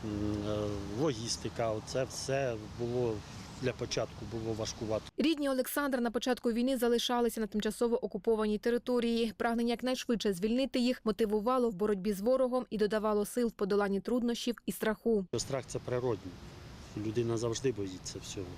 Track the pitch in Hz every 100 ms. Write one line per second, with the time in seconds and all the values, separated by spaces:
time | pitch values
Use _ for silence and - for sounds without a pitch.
0 | 110 104 104 104 104 104 104 101 98 104
1 | 156 110 113 - 113 - 113 110 - 127
2 | 127 - - 135 131 110 107 101 120 123
3 | 123 107 - - - - 127 113 120 -
4 | 110 - 104 113 113 110 110 - 110 107
5 | - - 285 294 285 262 247 294 285 254
6 | 240 233 - 240 240 226 247 262 240 240
7 | - 240 233 226 220 214 214 - 240 233
8 | 202 208 226 220 214 208 240 240 - 247
9 | 233 233 226 - 240 233 233 233 254 254
10 | - 226 214 180 214 240 269 262 240 247
11 | 220 208 214 214 208 254 233 180 214 202
12 | 196 190 214 262 254 254 240 214 208 214
13 | 214 208 208 247 233 - 196 202 202 196
14 | 202 240 240 233 - 226 - - 226 208
15 | 233 214 180 117 - 131 - 123 - 123
16 | 123 101 - - - - - - - 107
17 | 107 110 117 113 117 110 135 104 98 92
18 | - 98 - - 87